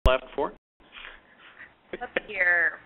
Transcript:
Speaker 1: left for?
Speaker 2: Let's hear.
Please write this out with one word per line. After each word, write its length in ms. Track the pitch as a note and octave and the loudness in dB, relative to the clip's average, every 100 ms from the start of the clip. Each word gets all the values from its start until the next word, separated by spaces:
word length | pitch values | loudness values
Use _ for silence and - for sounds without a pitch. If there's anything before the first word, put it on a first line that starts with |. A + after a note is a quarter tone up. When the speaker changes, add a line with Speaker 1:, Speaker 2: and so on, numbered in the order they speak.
| - | 4
Speaker 1:
left 240 | B2+ - | 4 -2
for? 220 | - D3+ - _ _ _ - - - _ - - - - _ _ F#3 | -6 -6 -6 _ _ _ -20 -20 -20 _ -20 -20 -20 -20 _ _ -12
Speaker 2:
Let's 300 | A#3+ - - | -8 -8 -6
hear. 520 | G3 F3+ F3 D#3+ - | 0 2 4 2 -2